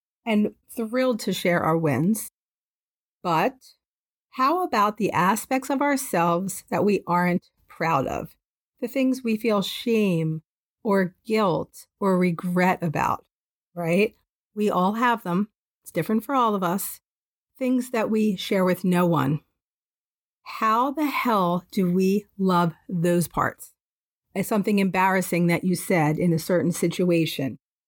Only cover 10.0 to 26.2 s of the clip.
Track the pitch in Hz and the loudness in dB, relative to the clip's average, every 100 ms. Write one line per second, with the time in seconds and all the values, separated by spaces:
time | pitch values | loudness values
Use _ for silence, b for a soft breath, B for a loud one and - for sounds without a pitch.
10 | 208 165 160 156 - _ _ _ 226 196 | 2 0 -2 -4 -10 _ _ _ -2 0
11 | 185 - - 220 202 156 - - - - | 0 -6 -4 0 2 0 -4 -14 -20 -4
12 | 196 185 180 165 180 180 180 - 175 139 | 0 2 2 0 -2 2 2 2 -2 -2
13 | 123 - - _ _ _ _ 175 165 180 | -2 -2 -8 _ _ _ _ -8 -2 0
14 | 214 - _ _ _ 214 208 - 185 220 | 0 -4 _ _ _ -4 -2 2 0 0
15 | 247 233 180 175 208 _ _ _ - - | 0 0 -2 -2 -2 _ _ _ -10 -6
16 | 156 220 - 269 233 208 180 185 - - | -2 -2 0 0 2 0 -2 -2 -6 -12
17 | _ _ _ _ _ - 254 254 247 233 | _ _ _ _ _ -6 -2 -2 -2 -4
18 | 208 220 214 190 - 202 185 175 185 175 | -2 0 0 -2 -2 0 0 0 0 2
19 | 175 160 135 151 _ _ _ _ _ _ | 2 2 0 -2 _ _ _ _ _ _
20 | _ _ _ _ - - 220 220 294 277 | _ _ _ _ -16 -4 0 2 0 0
21 | 302 - 247 214 175 175 - - 180 180 | -2 -2 0 2 2 -2 -4 -2 0 2
22 | 190 202 - - 190 180 175 - - 175 | 2 0 -2 -4 2 2 2 -2 -8 -2
23 | 175 175 156 - - - - _ _ _ | 0 0 0 -2 -4 -4 -20 _ _ _
24 | _ _ _ 190 185 220 196 208 190 185 | _ _ _ -6 -2 0 2 2 2 2
25 | 190 190 185 175 175 170 185 175 - 185 | 2 2 0 0 2 2 0 -2 0 2
26 | 151 156 | 2 2